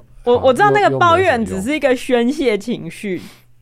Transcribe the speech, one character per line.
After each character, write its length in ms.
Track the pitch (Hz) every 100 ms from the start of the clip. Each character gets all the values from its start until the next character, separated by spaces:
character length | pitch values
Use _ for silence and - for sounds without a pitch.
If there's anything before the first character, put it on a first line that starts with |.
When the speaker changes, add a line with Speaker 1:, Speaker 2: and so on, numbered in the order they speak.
| - -
Speaker 1:
我， 160 | - 240
Speaker 2:
好， 60 | 262
Speaker 1:
我 80 |
知 60 | 247
道 120 | 415
那 180 | 403 370
个 80 | -
抱 220 | 349 339
怨 140 | 370
Speaker 2:
又， 0 |
又 60 | 247
没 60 | 202
什 60 |
么 60 | 190
用。 60 |
Speaker 1:
只 60 | 208
是 60 | 302
一 40 |
个 160 | 269 254
宣 360 | - 240 240
泄 260 | 294 262 208
情 320 | 220 165 160
绪， 320 | - 208 175 185 - _ -